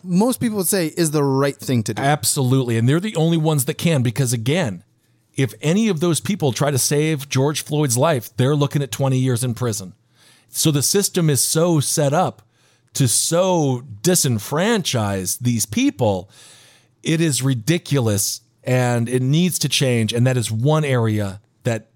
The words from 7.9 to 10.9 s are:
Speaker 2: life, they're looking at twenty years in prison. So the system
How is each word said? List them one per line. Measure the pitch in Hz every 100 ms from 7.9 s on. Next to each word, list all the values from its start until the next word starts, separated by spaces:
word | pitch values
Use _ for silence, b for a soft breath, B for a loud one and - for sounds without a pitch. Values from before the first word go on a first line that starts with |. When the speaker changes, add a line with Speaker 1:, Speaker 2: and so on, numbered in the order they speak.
| 117
Speaker 2:
life, | 156 143 - -
they're | 127 147
looking | 143 147
at | 139
twenty | - 135 131
years | 131 120
in | 127
prison. | 110 123 104 92 - b b b b b
So | - 160
the | 147
system | 131